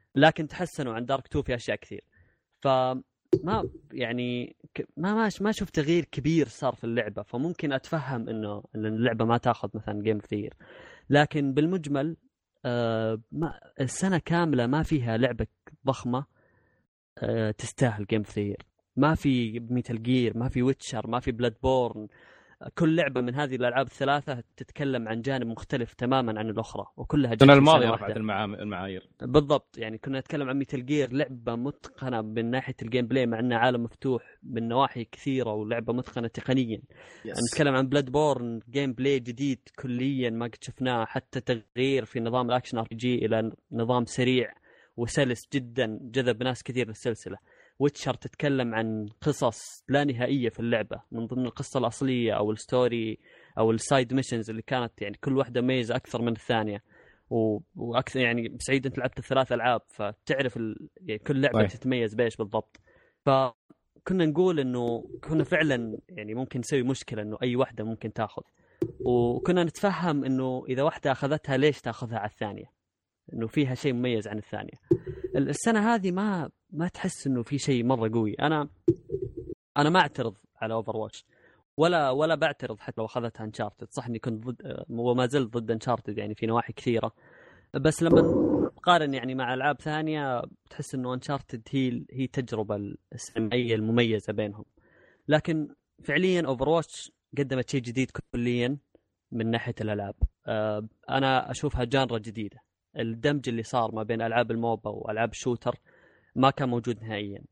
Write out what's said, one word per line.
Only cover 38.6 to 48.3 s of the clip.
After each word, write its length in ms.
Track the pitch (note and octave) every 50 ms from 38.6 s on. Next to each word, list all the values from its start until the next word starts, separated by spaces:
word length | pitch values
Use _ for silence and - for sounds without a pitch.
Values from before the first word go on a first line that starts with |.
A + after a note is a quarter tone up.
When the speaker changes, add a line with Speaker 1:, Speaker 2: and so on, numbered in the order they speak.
| - A#2
Speaker 1:
جيم 240 | A#2+ C#3 C#3+ C3 A2+
بلاي 260 | B2 C3 C#3+ C#3 C3
جديد 400 | A#2 B2 A#2 B2 C#3+ C#3 B2+ - _ - - -
كليا 500 | - B2+ A#2+ B2 C3 C#3 C#3 C3 B2 A#2
ما 160 | A2+ A#2 A#2+
قد 120 | A2+ - -
شفناه، 440 | - B2+ - - B2+ B2+ B2 A#2 A2
حتى 360 | - - B2+ - _ - B2+
تغيير 640 | - - B2 A2 - _ - A#2+ C3 C3+ C3+ B2+ A2+
في 140 | - - B2
نظام 300 | A2+ A#2 B2 B2+ B2 A#2
الأكشن 280 | B2 B2 - - B2
آر 100 | A2+ A2+ -
بي 60 | A#2
جي 300 | A2 B2 B2 B2 A#2 -
إلى 260 | G#2+ A2+ A2 A2+ A2 - - _ -
نظام 340 | A#2 A#2 A2+ A#2+ B2 B2 A#2
سريع 480 | - - C3 B2 B2+ B2+ B2 A2+ F#2 - - _ _ _ _ _ _ _
وسلس 520 | A#2 A#2+ A2+ - D3+ C#3 B2 A#2 - - - -
جدا، 460 | C3+ B2 A#2 A#2 C3+ A#2+ A2 G#2+ -
جذب 420 | C#3 A#2 A#2 C3 B2 B2 A2+ A2+ B2
ناس 200 | B2+ A#2+ - -
كثير 240 | - A#2+ B2+ A#2
للسلسلة. 500 | A2 G#2+ - - B2 G#2+ - - F#2 G2 - _ _ _ - _ _ _ -
ويتشر 320 | C#3 C#3+ - - - C3+ A2+
تتكلم 600 | - - -